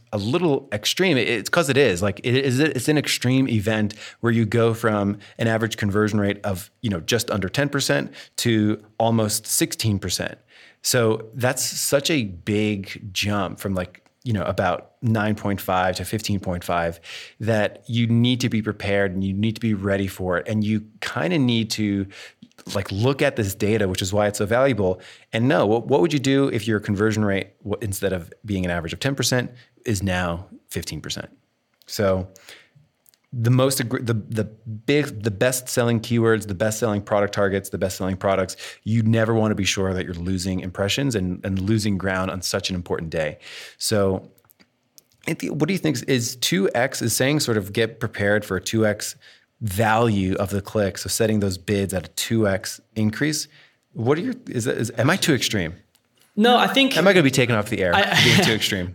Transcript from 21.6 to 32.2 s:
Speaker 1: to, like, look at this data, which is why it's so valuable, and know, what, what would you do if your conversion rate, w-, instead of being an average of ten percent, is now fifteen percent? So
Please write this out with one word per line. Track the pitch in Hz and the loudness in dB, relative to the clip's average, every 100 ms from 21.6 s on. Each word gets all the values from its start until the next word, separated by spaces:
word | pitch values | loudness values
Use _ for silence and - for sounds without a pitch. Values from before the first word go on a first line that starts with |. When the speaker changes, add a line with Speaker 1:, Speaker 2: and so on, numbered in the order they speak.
| 110 | 0
Speaker 1:
to, | - 107 101 98 - - _ - - - | -2 -2 -2 -4 -10 -20 _ -20 -20 -8
like, | 101 95 | -6 -4
look | 98 120 139 | 0 0 2
at | 143 131 | 0 0
this | 101 | -4
data, | - 101 110 98 | 0 0 2 0
which | 92 | -2
is | 95 | -2
why | 101 104 | 0 0
it's | - | 0
so | |
valuable, | 104 117 139 107 92 92 - - _ | 0 2 2 2 0 -2 -8 -20 _
and | 113 123 | 0 2
know, | 170 | 4
what, | 107 113 - | 4 2 2
what | 139 | 2
would | 175 | 2
you | 147 | 2
do | 135 139 139 | 2 2 2
if | 117 107 | 0 0
your | 107 | -2
conversion | - 98 110 107 | 0 0 0 2
rate, | 104 98 - _ | 0 -2 -4 _
w-, | 104 101 | -8 -6
instead | 104 98 98 | -6 -4 -2
of | 92 82 - | -2 -8 -18
being | 107 95 | -6 -2
an | 87 | -2
average | 87 80 | -2 -4
of | - | -4
ten | 135 | -4
percent, | 139 123 127 110 - - _ - | -2 0 0 -2 -10 -20 _ -4
is | 101 | -2
now | 95 90 90 85 92 - _ | 0 0 -2 -4 -8 -20 _
fifteen | - 82 76 | -10 -8 -10
percent? | 73 - - - _ _ _ _ - | -10 -10 -12 -16 _ _ _ _ -14
So | - 101 95 | -2 2 2